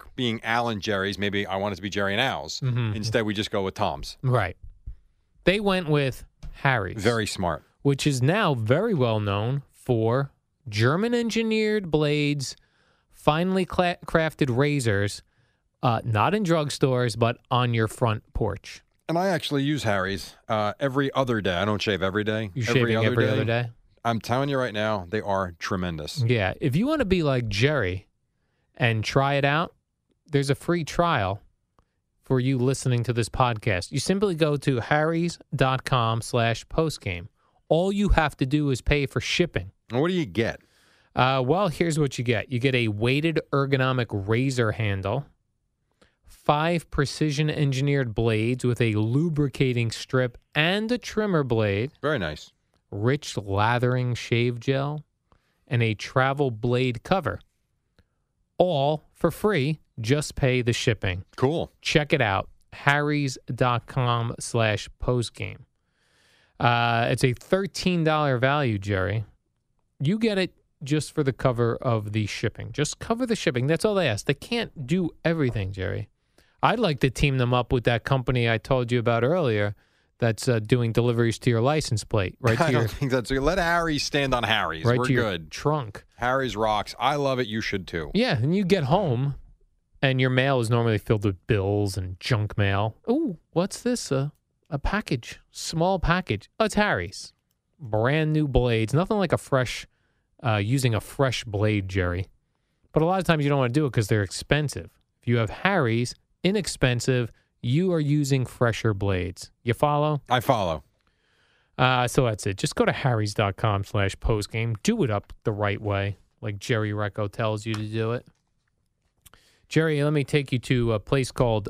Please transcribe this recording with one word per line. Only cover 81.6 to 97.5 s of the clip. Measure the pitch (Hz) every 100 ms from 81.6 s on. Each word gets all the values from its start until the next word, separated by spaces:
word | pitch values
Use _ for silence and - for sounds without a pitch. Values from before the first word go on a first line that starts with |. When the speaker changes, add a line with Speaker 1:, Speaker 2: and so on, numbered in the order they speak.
Speaker 2:
license | 123 156 - 110
plate, | - 110 92 -
right | 117 113
Speaker 1:
<laughs> |
Speaker 2:
to | 160
Speaker 1:
I |
Speaker 2:
your | 120
Speaker 1:
don't | 113
think | - 139
that's, | 127 113
let | 131 143 185
Harry | 170 170 165 147
stand | - 147 139
on | 127
Harry's. | 107 110 90 80 117
Speaker 2:
right | 123
Speaker 1:
We're | 127
Speaker 2:
to |
your | 127 113
Speaker 1:
good. | 90 78
Speaker 2:
trunk. | - 143 151 113 - - -
Speaker 1:
Harry's | 123 131 131 101
rocks. | 110 107 95 -
I | 120 147
love | 135 131
it. | 117
You | 110
should | - 98 87
too. | 85 76
Speaker 2:
Yeah, | 185 247 143
and | 131 185
you | 185
get | 190 131
home, | 175 185 120 139 131 - - _ _ _ _
and | 135 131
your | 131
mail | 127 135 135
is | 110
normally | 120 117 107
filled | - 110 104
with | 92 -
bills | 107 95 104 104 98
and | 92 92
junk | - 113 104 -
mail. | 101 98 110 - -
Ooh, | 262 320 165 _
what's | - 190 -
this? | 240 247 -
Uh, | 135 143 - _ _ -
a | 143
package, | - 196 - 127 - - _
small | - - 160 175 190
package. | - 180 180 107 - -
Oh, | 214
it's | -
Harry's. | 208 131 87 - - _ _